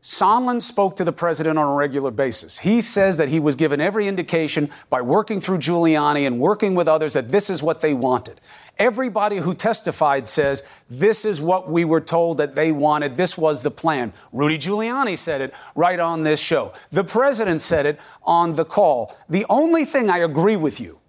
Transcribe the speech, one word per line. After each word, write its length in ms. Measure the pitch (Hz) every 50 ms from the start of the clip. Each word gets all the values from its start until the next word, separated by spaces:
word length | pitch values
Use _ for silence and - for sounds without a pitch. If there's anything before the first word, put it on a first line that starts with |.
| -
Sondland 600 | - - - 196 190 214 247 254 247 247 240 -
spoke 340 | - - - 202 190 190
to 80 | - 185
the 80 | 165 151
president 460 | - 175 170 165 151 156 160 160 156
on 80 | 151 143
a 60 | 143
regular 360 | 143 143 143 131 143 135 135
basis. 500 | 117 107 139 131 113 - - - - -
He 200 | - 180 214 240
says 380 | 226 - - 208 190 190 190 151
that 100 | 160 135
he 100 | 156 165
was 160 | 147 151 139
given 280 | 127 156 151 143 139 151
every 260 | 185 196 220 208 196
indication 640 | 196 175 170 - - 165 160 147 - 156 147 143 - - - _
by 140 | - 127 123
working 400 | 120 147 196 208 - 220 190 -
through 160 | - 190 175
Giuliani 680 | 123 143 175 170 170 165 156 151 147 147 147 147 143
and 140 | 135 123 120
working 340 | 131 170 208 196 - 202 185
with 140 | 180 175 156
others 240 | 156 160 156 151 135
that 180 | 147 127 117
this 200 | 139 208 202 -
is 120 | 190 151 143
what 180 | 160 160 -
they 120 | - 156 147
wanted. 480 | 127 120 127 127 120 - - - - _ - - - - - _ -
Everybody 580 | 196 247 226 220 262 254 190 214 202 214 208
who 160 | 190 143 170 185
testified 760 | - - 220 226 - - 180 - - 160 147 139 139 131
says, 360 | - - - 147 139 139 135 - - - - _ _
"This 380 | 120 127 160 208 220 214 -
is 160 | 214 202 147 147
what 260 | 165 185 185 185 151
we 140 | 156 170 170
were 160 | 160 160 160
told 380 | 160 - 170 165 170 170 165 135
that 160 | 147 139 135
they 180 | 143 156 165 156
wanted. 440 | 143 143 151 147 151 147 143 127
This 200 | 135 180 175 -
was 240 | - 160 156 151 135
the 100 | 117 147
plan." 440 | - - - 165 156 135 123 110 95 - - - -
Rudy 240 | 120 143 151 156
Giuliani 600 | 156 131 175 202 208 220 233 247 269 277 226 180 147
said 240 | - 170 156 135 135
it 100 | 131 - - - - -
right 260 | - 160 175 185 175
on 220 | 170 165 170 160 156
this 180 | 151 151 143
show. 320 | - - 170 143 113 95 - - - _
The 140 | - 160 196
president 560 | - - 220 254 277 277 214 226 196 170 156
said 240 | - - 170 156 139
it 140 | 147 151 147 - - - - _
on 320 | - 170 170 170 170 160
the 80 | 156 160
call. 500 | 160 - - 208 165 143 123 110 - - - - _
The 160 | 160 190 220 -
only 340 | 196 254 311 330 330 330 294
thing 240 | - - 277 240 208
I 80 | 180 175
agree 380 | 170 165 147 147 165 208 220
with 240 | 196 156 147 - -
you 200 | 117 107 107 - _